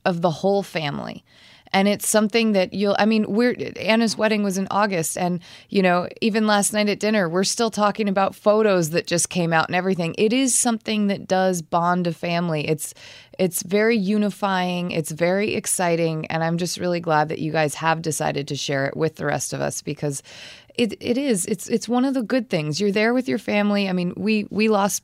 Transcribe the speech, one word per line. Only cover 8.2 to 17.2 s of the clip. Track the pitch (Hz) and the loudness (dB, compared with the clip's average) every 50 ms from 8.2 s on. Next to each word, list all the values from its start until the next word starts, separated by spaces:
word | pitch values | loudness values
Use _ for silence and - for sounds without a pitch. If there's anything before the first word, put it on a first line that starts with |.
| 196 - - | 0 0 -2
photos | - - 214 208 214 220 214 190 180 170 151 | 0 2 2 4 4 4 4 4 2 2 2
that | 165 170 - | 0 -2 -2
just | - 170 170 - - | 0 0 0 0 0
came | - 185 170 165 | 0 -2 0 2
out | 165 160 156 - | 2 2 2 2
and | 170 | 0
everything. | 180 180 190 190 165 170 165 - | 0 0 0 0 0 -2 -2 0
It | - 208 220 | 0 0 2
is | 233 262 269 254 - | 4 2 2 2 2
something | - - 247 233 214 - - 220 214 208 202 | 2 0 0 -2 -2 -4 -4 -2 0 0 0
that | 202 - - | 0 -2 -2
does | - 185 185 190 190 185 170 | 0 0 2 2 2 0 -2
bond | 156 - - 170 170 175 180 180 175 | -4 -2 -2 0 2 2 2 2 0
a | 170 | -2
family. | 165 - - 175 170 170 175 170 160 151 143 - | -4 -4 -4 -2 -2 -2 0 -2 -2 -2 0 -2
It's, | 156 147 - - - - - - - - - _ - - | -2 -4 -4 -10 -14 -18 -20 -20 -20 -20 -20 _ -4 -2
it's | 185 180 170 - | -2 -2 -2 -4
very | - 180 190 208 214 226 240 220 | -6 -2 0 2 2 2 2 2
unifying. | 190 185 214 208 208 202 185 - 208 196 190 185 180 180 180 175 175 180 | 2 2 2 2 0 0 -2 -2 -2 0 0 0 0 0 -2 -4 -4 -4
It's | - 165 160 - | -4 -4 -4 -4
very | 156 151 170 175 185 196 208 214 - | -2 0 0 2 2 2 0 0 -2
exciting. | 214 - - - - 185 175 170 165 170 160 160 160 151 - | -4 -4 -4 -2 0 0 2 2 2 0 0 -2 -4 -6 -6
And | - 160 | -4 -2
I'm | 160 165 170 | -2 0 0
just | 170 180 170 - - | -2 -2 -4 -4 -4
really | 180 180 175 175 | -4 -2 -2 -2
glad | 170 170 156 151 | 0 2 2 2